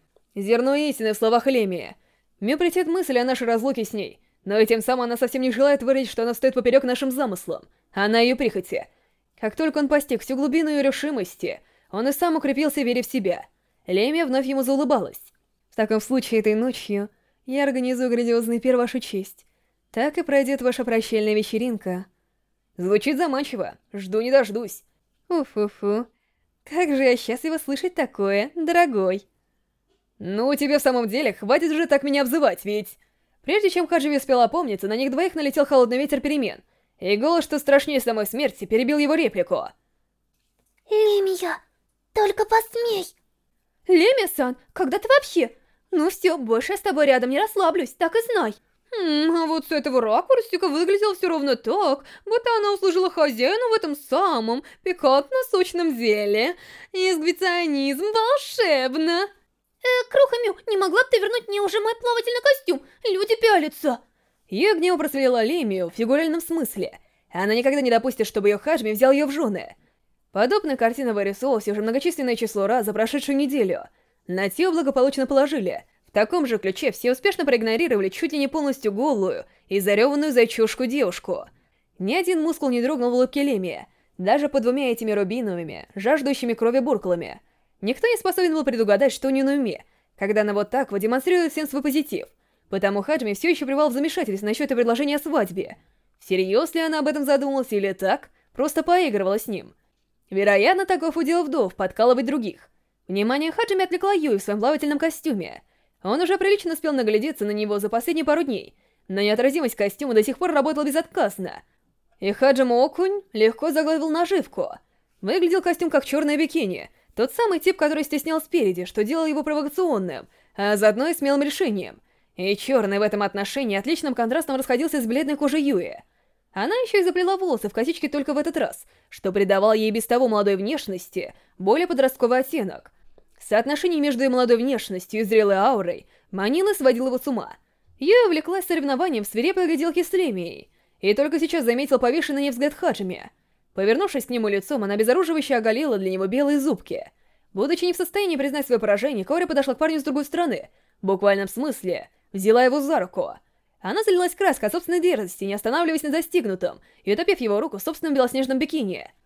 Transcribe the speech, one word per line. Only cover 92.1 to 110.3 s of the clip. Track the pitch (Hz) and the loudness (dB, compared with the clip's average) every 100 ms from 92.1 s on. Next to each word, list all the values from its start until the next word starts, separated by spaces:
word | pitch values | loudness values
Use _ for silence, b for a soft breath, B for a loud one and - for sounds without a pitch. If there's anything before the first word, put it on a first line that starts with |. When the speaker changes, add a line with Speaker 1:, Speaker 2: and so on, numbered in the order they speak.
| 202 - _ _ _ - | -6 -10 _ _ _ -8
Speaker 1:
Потому | 196 196 202 | -2 0 0
Хаджими | 196 311 220 | -2 -2 -2
всё | 202 330 | -2 0
ещё | 339 262 | 0 0
пребывал | 277 302 | 0 2
в | |
замешательстве | 247 294 359 311 294 208 | 0 -2 -2 -4 -4 -4
насчёт | - 285 | -2 -2
её | 247 | 0
предложения | 233 233 285 294 | 2 2 0 -2
о | |
свадьбе. | 302 294 196 180 - - _ _ _ _ | -2 -2 -2 -4 -10 -12 _ _ _ _
Всерьёз | - 190 185 208 320 330 | -4 -2 2 2 0 -2
ли | |
она | 320 311 | -2 0
об | 285 | 0
этом | 302 | -2
задумалась | 277 277 277 269 247 | 2 2 2 -2 -2
или | 208 196 | -2 -2
так, | 185 190 240 - _ _ | -2 -2 -2 -4 _ _
просто | - 285 320 | -4 -2 -2
поигрывала | 311 359 330 208 190 208 | 2 2 2 0 0 -2
с | - | -4
ним? | 190 - _ _ _ _ _ - | -10 -10 _ _ _ _ _ -8
Вероятно, | 190 202 202 226 370 381 | 0 4 4 4 2 2
таков | 349 320 320 | 0 0 -2
удел | 294 339 302 | 0 0 0
вдов | 302 196 - | 0 -2 -2
подкалывать | 190 - 233 247 254 | -4 2 4 4 2
других. | 285 214 - _ _ _ _ - | -2 -4 -10 _ _ _ _ -6
Внимание | 190 214 269 320 | -2 0 0 -2
Хаджими | 320 466 381 370 | -2 0 0 0
отвлекла | 359 381 | 0 0
Юи | 403 302 202 | 0 2 0
в | |
своём | 208 208 | -2 -2
плавательном | 233 302 294 285 | 0 0 0 0
костюме. | 320 320 320 208 156 - _ _ _ _ | -2 -2 -4 -4 -6 -12 _ _ _ _
Он | 185 269 | -4 -2
уже | 349 370 | 0 0
прилично | 381 403 359 | 2 0 0
успел | 320 320 | -4 -2
наглядеться | 277 220 214 277 - 208 | 0 0 0 0 -4 -4
на | |
него | 208 214 208 | -4 -2 -2
за | 202 | -2
последние | 233 233 320 311 | -4 -2 -2 0
пару | 302 | 0
дней, | 285 208 - _ _ _ - | 0 -4 -8 _ _ _ -8
но | 190 | -2
неотразимость | 208 220 254 294 262 - | 0 2 2 2 -2 -2
костюма | 208 - 285 | -4 -2 0
до | 220 | 2
сих | 214 | 2